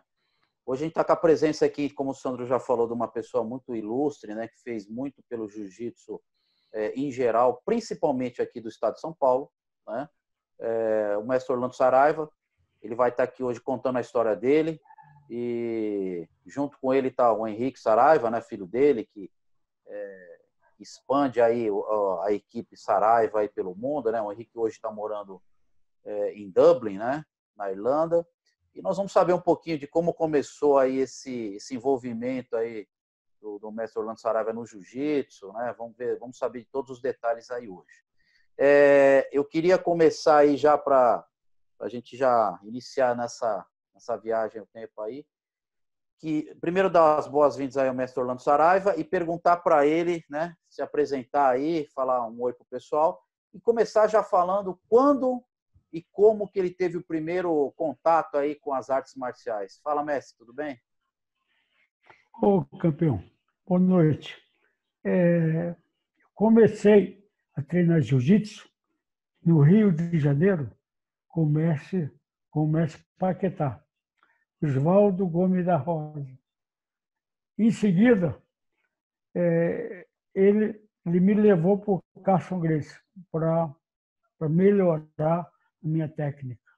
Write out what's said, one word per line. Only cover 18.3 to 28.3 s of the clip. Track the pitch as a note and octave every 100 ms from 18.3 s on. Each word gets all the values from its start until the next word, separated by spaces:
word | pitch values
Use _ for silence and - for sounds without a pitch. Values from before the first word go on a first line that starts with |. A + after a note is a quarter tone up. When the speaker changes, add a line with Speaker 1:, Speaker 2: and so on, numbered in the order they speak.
| A#2
Speaker 1:
filho | - A2 F2+
dele, | A#2 D3 A#2+ G2
que, | G#2 F#2 _ _ _ _ _ -
é, | G#2 G2+ F#2+ F2 E2 _ _ _ _
expande | G2+ - - C#3 C#3 A#2
aí | A#2 A#2+ A2+
o, | G2+
a, | - G#2+ G2 F2 G2+
a |
equipe | G2+ _ A#2 G2 G2
Saraiva | - G2 G#2 A#2 G#2+ G#2+
aí | G#2
pelo | - F#2
mundo, | F#2 C3 D3 A2+
né? | A2+
O | G#2
Henrique | G#2+ A2+ A#2
hoje | A2+ -
tá | A2
morando, | G#2+ G#2+ G#2 G2 F#2 _ _ _ _ _ _
é, | G2+ G#2 G2+
em | G2 G2+
Dublin, | F2+ D#3 E3+ G#2+ G2
né, | A#2+ D3 D3+ _ _ -
na | G2+
Irlanda. | F#2+ A2+ D3 E3 E3+ E3+